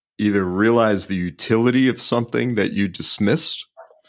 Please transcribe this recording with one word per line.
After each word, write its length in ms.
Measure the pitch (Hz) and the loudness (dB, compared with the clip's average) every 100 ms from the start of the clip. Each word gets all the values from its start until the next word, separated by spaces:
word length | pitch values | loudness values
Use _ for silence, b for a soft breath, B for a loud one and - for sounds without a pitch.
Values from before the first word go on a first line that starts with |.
| _ - | _ -2
either 260 | 104 101 | 0 0
realized 680 | 90 92 110 117 110 98 95 | 0 2 2 4 4 0 -2
the 60 | 95 | -4
utility 720 | 90 - - 113 120 127 131 | -4 -6 -2 2 2 2 2
of 140 | 117 | 0
something 540 | - 120 117 120 123 110 | -2 -2 -2 -2 -2 0
that 160 | 95 | -2
you 140 | 98 98 | 0 -2
dismissed, 800 | - - - 101 160 - - - - - _ | -2 -4 0 0 0 -2 -6 -12 -20 -20 _